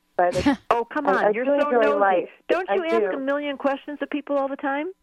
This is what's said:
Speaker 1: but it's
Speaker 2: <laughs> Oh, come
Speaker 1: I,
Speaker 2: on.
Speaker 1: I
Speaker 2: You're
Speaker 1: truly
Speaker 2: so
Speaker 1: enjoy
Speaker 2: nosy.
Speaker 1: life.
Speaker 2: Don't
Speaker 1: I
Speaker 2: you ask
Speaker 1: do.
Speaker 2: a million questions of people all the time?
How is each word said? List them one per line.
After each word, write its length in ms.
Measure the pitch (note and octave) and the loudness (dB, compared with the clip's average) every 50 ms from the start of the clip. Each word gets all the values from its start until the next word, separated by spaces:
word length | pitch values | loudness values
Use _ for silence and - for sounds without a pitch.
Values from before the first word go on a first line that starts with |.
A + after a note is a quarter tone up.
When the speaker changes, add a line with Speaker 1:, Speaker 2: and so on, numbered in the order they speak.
| _ _ _ | _ _ _
Speaker 1:
but 200 | - F3+ F3+ F3 | 2 2 2 2
it's 240 | F3+ - C#4+ C4 - - | 2 2 2 0 0 -2
Speaker 2:
<laughs> 60 | _ | _
Oh, 160 | A3+ A#3+ A3+ | -2 -2 -2
come 220 | - - D4+ C#4+ | -2 -4 -2 0
Speaker 1:
I, 40 | C#4 C4+ | 0 2
Speaker 2:
on. 120 | A#3 G3 | 2 2
Speaker 1:
I 40 | G#3 | 2
Speaker 2:
You're 140 | G#3 A3+ B3+ | 2 2 0
Speaker 1:
truly 160 | C4+ C#4+ C#4+ | 0 2 2
Speaker 2:
so 80 | D4 C#4+ | 2 2
Speaker 1:
enjoy 120 | B3+ A#3 G#3+ G3 | 2 2 2 2
Speaker 2:
nosy. 100 | - G3 | 2 2
Speaker 1:
life. 300 | G3+ G3 F#3 F3 C#3 - - _ _ | 2 4 2 2 0 -4 -12 _ _
Speaker 2:
Don't 220 | - D#4 E4+ F#4+ F4+ | -2 -2 -2 0 -2
Speaker 1:
I 60 | G4+ | -2
Speaker 2:
you 100 | G4 E4 | -2 0
ask 140 | - E4 - - C#4 | 0 0 0 0 0
Speaker 1:
do. 60 | C#4+ | -2
Speaker 2:
a 20 | C#4 | -4
million 380 | C4+ C4+ C#4 D4 D4 C#4+ C#4 | -2 -2 -4 -2 -4 -6 -8
questions 400 | - - C#4 C#4 C4+ - D4 D4 - C#4+ | -4 -2 -2 -2 -4 -6 -12 -8 -8 -8
of 60 | - | -6
people 260 | - D4 - - C#4+ | -6 -8 -4 -2 -2
all 100 | C#4 C4+ C4+ | -2 -2 -4
the 60 | C#4 | -6
time? 360 | - - C#4 C#4 C#4+ D4+ F#4 F#4+ - | -6 -4 -4 -4 -4 -6 -8 -10 -14